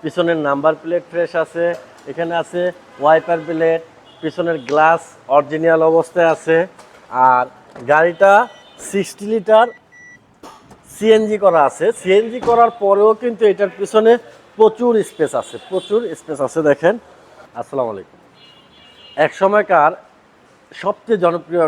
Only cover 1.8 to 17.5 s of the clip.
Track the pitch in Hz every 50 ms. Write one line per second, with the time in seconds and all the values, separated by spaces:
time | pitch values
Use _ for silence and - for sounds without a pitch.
1.8 | - - - - - - 135 143 170 165 170 170 156 - - 175 175 180 175 -
2.8 | - _ - - 135 147 160 160 160 165 170 165 156 156 170 160 165 160 165 165
3.8 | 165 - _ _ _ _ - - - 160 147 - 175 170 165 156 127 117 151 151
4.8 | 156 160 170 165 - - - _ _ - 131 143 147 131 147 156 160 165 165 160
5.8 | 160 160 160 165 165 165 - 180 170 165 160 156 - 160 165 165 175 190 - -
6.8 | - - _ - _ _ - 123 127 131 127 127 127 131 - - _ _ - -
7.8 | 123 120 143 151 160 175 170 165 196 196 196 208 247 240 - - - - _ -
8.8 | - - - 196 185 - - - 202 202 220 226 185 190 220 220 233 240 233 -
9.8 | _ _ _ - - - - - _ _ _ _ - - - - _ _ - _
10.8 | _ _ - - 202 220 220 220 220 208 214 208 202 196 175 160 143 135 - -
11.8 | 160 202 233 - - 180 185 208 220 233 220 254 196 226 233 233 233 233 233 -
12.8 | 208 196 196 202 208 214 220 214 247 240 233 190 226 214 190 175 202 190 180 185
13.8 | 202 - - 220 214 220 233 240 - - - - _ _ _ - 220 214 220 -
14.8 | 240 247 233 220 185 - - - 160 135 - 127 110 - - 117 - - 185 185
15.8 | 180 202 202 226 240 196 160 - - - 156 135 143 123 - 160 156 151 139 -
16.8 | - 170 214 240 - - - _ _ _ - - - -